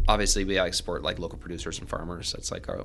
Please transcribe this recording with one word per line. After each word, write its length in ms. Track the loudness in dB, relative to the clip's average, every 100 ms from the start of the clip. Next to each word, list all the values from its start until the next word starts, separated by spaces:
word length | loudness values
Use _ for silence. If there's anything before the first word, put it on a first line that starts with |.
| 8
obviously 380 | 6 6 2
we, 140 | 2 2
like, 140 | 2
support, 280 | 0 -2 -2
like, 160 | -2 -2
local 200 | -4 -8
producers 400 | -8 -6 -6 -6
and 100 | -6
farmers. 440 | -6 -6 -6 -6
That's, 180 | -6 -6
like, 180 | -6 -4
our, 100 | -6